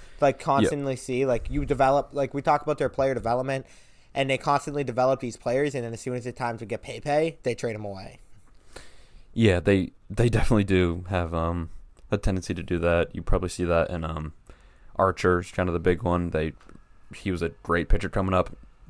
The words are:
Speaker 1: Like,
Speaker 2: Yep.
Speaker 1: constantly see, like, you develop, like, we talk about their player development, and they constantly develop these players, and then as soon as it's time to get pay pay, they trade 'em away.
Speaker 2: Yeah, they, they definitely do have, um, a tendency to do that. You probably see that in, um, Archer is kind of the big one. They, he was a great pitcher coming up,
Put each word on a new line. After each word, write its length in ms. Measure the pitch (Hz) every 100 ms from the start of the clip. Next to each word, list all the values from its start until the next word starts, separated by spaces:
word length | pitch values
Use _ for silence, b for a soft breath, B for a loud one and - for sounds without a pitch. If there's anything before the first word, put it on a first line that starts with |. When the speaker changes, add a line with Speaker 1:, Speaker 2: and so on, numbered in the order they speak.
| b b
Speaker 1:
Like, 160 | 143 135
Speaker 2:
Yep. 80 |
Speaker 1:
constantly 520 | - 139 - 143 139 127
see, 280 | - 123 135
like, 240 | 120 -
you 140 | 135 139
develop, 440 | 131 135 143 -
like, 220 | 143 135
we 80 | 139
talk 200 | 151 147
about 160 | - 147
their 120 | 131
player 240 | - 135
development, 520 | 123 113 120 131 135 - b b b b
and 160 | - 135
they 80 | 131
constantly 460 | - 143 - 143
develop 380 | 131 120 127 131
these 160 | 123 -
players, 360 | - 127 147
and 100 | 135 117
then 80 |
as 80 | 113
soon 140 | - 123
as 100 | 120
it's 100 | -
time 200 | 120 113
to 80 | 110
get 160 | 110
pay 160 | - 113
pay, 380 | 147 147 165 156
they 120 | 131 113
trade 200 | 120 107
'em 100 | 104
away. 340 | 95 92 - - - - - B B B B B B B
Speaker 2:
Yeah, 260 | - 110 87
they, 320 | 82 98 90 - -
they 180 | 104 117
definitely 340 | 107 - 110 98
do 400 | 92 90 85 90
have, 240 | 95 82
um, 360 | 85 82 87 80 - - - -
a 80 | 104
tendency 360 | - 92 -
to 100 | 90
do 160 | - 87
that. 340 | 85 85 82
You 80 | -
probably 280 | 80 90 90
see 160 | - 87
that 240 | 85 -
in, 140 | 87 80
um, 260 | 80 76 - - b b b b -
Archer 440 | 95 90 95 87
is 120 | 87
kind 160 | - 90
of 60 |
the 60 | 85
big 240 | 82 90
one. 260 | 90 87 87
They, 240 | 80 80 - - - - - -
he 180 | - 98
was 100 | 87
a 80 | 85 -
great 260 | - 85 82
pitcher 180 | 104 98
coming 240 | - 95
up, 220 | 92 90 - - - -